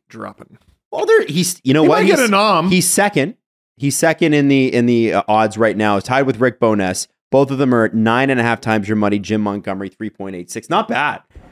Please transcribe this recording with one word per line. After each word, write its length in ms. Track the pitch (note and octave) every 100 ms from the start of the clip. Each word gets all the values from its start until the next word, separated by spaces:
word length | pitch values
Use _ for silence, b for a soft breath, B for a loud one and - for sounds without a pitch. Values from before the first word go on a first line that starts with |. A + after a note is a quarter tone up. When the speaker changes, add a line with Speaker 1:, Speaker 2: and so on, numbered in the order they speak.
| _
Speaker 1:
dropping. 520 | A2+ G2+ - - - _ _ -
Speaker 2:
Well, 140 | - G#4
there, 180 | D3 -
he's, 340 | D3+ F3+ -
you 100 | B2+
know 80 | D3
Speaker 1:
He 60 | D#3
Speaker 2:
what? 120 | -
Speaker 1:
might 40 | -
get 120 | D4+
Speaker 2:
He's, 80 | A#3+
Speaker 1:
a 20 |
nom. 380 | G3 G#3+ F3 F3
Speaker 2:
he's 180 | F3+ -
second. 480 | - G3+ D#3+ C#3+ - _ _ _ -
He's 200 | C#3 -
second 360 | E3 D#3 E3+
in 140 | D3 C#3
the, 220 | C#3 C3
in 140 | A#2+ A#2+
the, 300 | A#2 A2+ F#2
uh, 80 | -
odds 300 | G#2+ A2 G2+
right 180 | A2+ G2
now, 240 | G#2+ G2+
tied 280 | - C3 C#3
with 120 | G#2+
Rick 200 | B2+ -
Bowness. 480 | A2+ G#2+ F#2 F#2 - _ -
Both 180 | C3+ C#3
of 80 | C3+
them 160 | C#3
are 160 | B2 A2
nine 400 | A2+ A2 A#2+ C3+
and 100 | B2+
a 40 |
half 180 | A#2 A2+
times 260 | A#2 A2 G2+
your 80 | G#2+
money. 200 | G#2 G#2
Jim 240 | G2+ G#2+
Montgomery, 480 | G#2 G2+ G2+ F#2+ G2
three 220 | - G#2+
point 240 | - G2 F#2
eight 160 | F2
six. 180 | A2+ -
Not 180 | F3+ A3
bad. 360 | A3+ D3 - _ b b